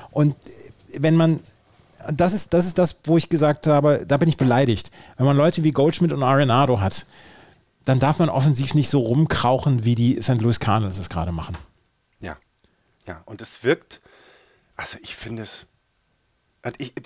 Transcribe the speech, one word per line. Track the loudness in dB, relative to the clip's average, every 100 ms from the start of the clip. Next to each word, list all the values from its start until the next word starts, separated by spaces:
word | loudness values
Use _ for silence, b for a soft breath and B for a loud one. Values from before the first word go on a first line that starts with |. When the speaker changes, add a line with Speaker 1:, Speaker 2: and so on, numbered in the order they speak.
| B
Speaker 1:
Und, | 0 0
äh, | 0 -14 -20 -20 -20 -16 -4
wenn | 2 4
man, | 2 0 -6 _ _ _ _ -16 -8
das | 0 0
ist, | 0 0
das | 0 0
ist | 0
das, | -2 -2
wo | 0 0
ich | 2
gesagt | 0 0 0 2
habe, | 2 4 0 0
da | 0
bin | 2
ich | 2
beleidigt. | 2 2 2 0 -4 B B -2
Wenn | 2
man | 4
Leute | 2 2
wie | 0
Goldschmidt | 2 0 2 -2
und | 0
Arenado | 2 2 4 2 2 2
hat, | 0 -4 -8 B B B B B B _
dann | -2 0
darf | 2 2
man | 0
offensiv | 2 2 0 0
nicht | 0 0
so | 0
rumkrauchen, | 0 0 0 0 0 0 0 0
wie | 0
die | 2 2 0
Saint | -2 0
Louis | 0 0
Cardinals | 0 0 -2 -6
es | -8
gerade | -6 -6
machen. | -6 -10 -14 -16 _ _ _ _ _
Speaker 2:
Ja. | -16 -16 _ _ _ _ _ _ -18
Ja, | -18
und | -18 -18
es | -14 -6
wirkt, | -2 -2 _ -20 b b b b b b b -16
also | -14 -14
ich | -16 -14
finde | -12 -12
es, | -10 -12 -14 _ _ _ _ _ _ _ _ _
und | -14 -12
ich, | -14 -14